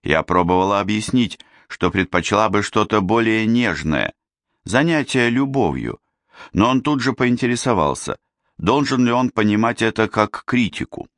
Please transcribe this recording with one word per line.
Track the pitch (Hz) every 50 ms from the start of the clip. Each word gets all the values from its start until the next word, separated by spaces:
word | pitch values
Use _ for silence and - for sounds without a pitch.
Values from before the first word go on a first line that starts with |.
| _
Я | - 76 78 78
пробовала | - 90 90 90 85 90 92 92 98 101 101
объяснить, | 101 95 107 107 107 - - 127 120 95 - _ - _ _ - _
что | _ - - - 87
предпочла | - 95 92 - - 90 85 - 104 101 110 107
бы | 95 104 98
что-то | - - 110 107 - - 110
более | 95 90 110 117 117 110 110 110 110
нежное – | 110 113 120 123 104 82 73 76 80 76 65 50 50 - _ _ _ _ _ _ _ _ _ _
занятие | - 95 127 151 170 165 151 131 - - 131 120 120
любовью, | 117 127 139 139 135 135 113 82 67 65 57 57 - - _ _ _ _ _ _ _ - - - -
но | - 104 123
он | 131 131
тут | 123 147 143 135
же | 120 135 120
поинтересовался, | - 127 123 123 120 135 120 120 117 - 127 117 92 76 71 65 - - - 53 _ _ _ _ _ _ _ _
должен | - 80 92 123 147 143 135 135 123 127
ли | 120
он | 120 123 127 123
понимать | _ - 107 107 104 104 113 117 117 -
это | 113 113 107 - 110
как | 107 - 107 107 101 - - -
критику. | - - 123 120 95 - - - - - - - _ _